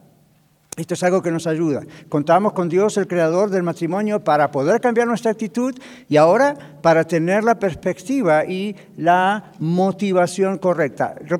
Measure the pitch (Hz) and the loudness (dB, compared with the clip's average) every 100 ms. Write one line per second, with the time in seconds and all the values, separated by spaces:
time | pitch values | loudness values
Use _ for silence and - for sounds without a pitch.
0 | _ _ _ _ _ _ _ - 165 175 | _ _ _ _ _ _ _ -14 -6 -2
1 | 180 185 170 165 165 160 165 123 - - | 2 2 0 -2 -2 -2 0 -2 -6 -20
2 | - 151 147 170 208 196 175 180 208 202 | -4 -4 2 4 4 0 0 0 2 0
3 | 180 175 160 175 208 190 175 - 165 190 | -2 0 2 2 0 0 -2 -4 -4 -4
4 | 214 208 170 151 143 135 143 226 247 226 | -2 -2 0 2 2 0 0 2 2 0
5 | 240 226 226 220 214 240 254 254 - - | 0 -2 -2 -4 -6 -4 -4 -6 -18 -20
6 | - 147 160 220 285 285 - - 165 165 | 0 4 6 4 2 0 -14 -2 2 2
7 | 160 170 170 202 220 233 196 143 185 175 | 2 -2 0 0 2 0 -2 -4 -6 -6
8 | - 269 180 156 156 185 208 196 - - | -4 -2 2 2 0 -4 -6 -10 -18 -2
9 | 160 180 185 208 - - 156 175 190 185 | 2 4 2 -2 -8 -8 -2 0 0 0
10 | 202 180 175 - 190 190 185 165 143 - | 0 2 0 0 -2 0 -2 0 -2 -2
11 | 123 - 156 | -6 -6 -6